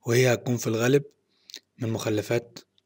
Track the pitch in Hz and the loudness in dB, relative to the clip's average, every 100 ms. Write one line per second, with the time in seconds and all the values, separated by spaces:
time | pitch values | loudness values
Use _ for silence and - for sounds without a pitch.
0 | - 120 127 117 - 120 117 113 120 139 | 2 2 4 2 -2 -4 -2 0 2 2
1 | 143 _ _ _ _ - _ _ 113 110 | 0 _ _ _ _ -20 _ _ -6 -4
2 | 113 104 98 120 - - _ _ | -2 -4 -2 -4 -4 -20 _ _